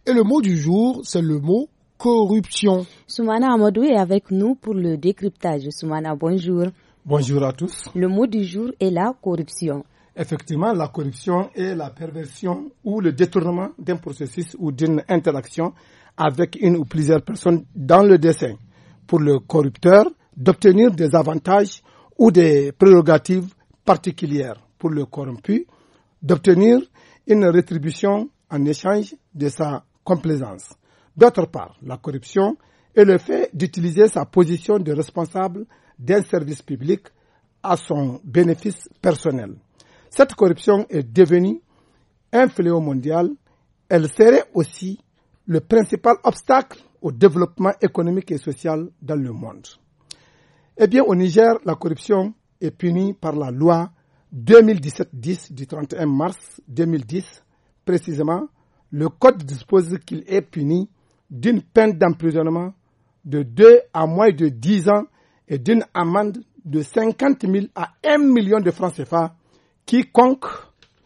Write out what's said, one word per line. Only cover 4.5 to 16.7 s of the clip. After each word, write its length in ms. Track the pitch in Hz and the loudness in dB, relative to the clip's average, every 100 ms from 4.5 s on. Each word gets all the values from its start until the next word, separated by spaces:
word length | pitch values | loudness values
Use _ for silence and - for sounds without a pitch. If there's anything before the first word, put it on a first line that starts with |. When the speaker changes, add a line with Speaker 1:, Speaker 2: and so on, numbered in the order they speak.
| 262 | -4
Speaker 2:
pour 180 | - | -6
le 240 | 196 175 156 | -4 -4 -2
décryptage. 640 | 170 202 196 - 175 147 139 | -4 -4 -6 -6 -6 -6 -8
Soumana, 440 | - 165 156 156 151 | -10 -8 -6 -6 -6
bonjour. 480 | 165 185 170 175 175 - _ _ 147 | -4 -4 -2 -2 -4 -8 _ _ -4
Speaker 3:
Bonjour 380 | 147 131 143 | -2 0 0
à 80 | 135 | -2
tous. 320 | 131 180 - - | -4 -8 -10 -12
Speaker 2:
Le 140 | 180 185 | -4 -2
mot 180 | 190 247 | 0 -2
du 180 | 214 | -2
jour 260 | 190 190 233 - | -6 -6 -10 -4
est 100 | 190 | -4
la 240 | 170 208 262 | -2 -4 -4
corruption. 640 | 190 170 156 - 160 143 - _ _ - | -6 -6 -8 -8 -8 -8 -10 _ _ -14
Speaker 3:
Effectivement, 560 | 165 151 - 151 208 | -10 -10 -8 -6 -4
la 140 | 196 147 | -4 -6
corruption 640 | - 139 135 - 180 196 - | -8 -10 -10 -6 -4 -4 -8
est 180 | 185 | -8
la 160 | 175 139 | -8 -12
perversion 800 | - 160 156 147 - 185 175 294 - | -14 -14 -14 -16 -10 -8 -8 -10 -14
ou 160 | 220 214 | -8 -4
le 120 | 170 | -2
détournement 580 | 135 180 202 170 175 196 - | 0 -2 -2 -4 -4 -8 -10
d'un 160 | 165 180 | -10 -8
processus 580 | 170 139 143 - 170 - | -10 -12 -12 -10 -12 -10
ou 100 | 160 | -8
d'une 320 | 131 160 151 - | -4 -2 -2 -2
interaction 640 | 175 165 143 - - 165 - _ _ _ - | -2 -2 -4 -6 -6 -6 -8 _ _ _ -4
avec 400 | 156 131 175 - | -2 -2 -4 -2
une 160 | 190 | 0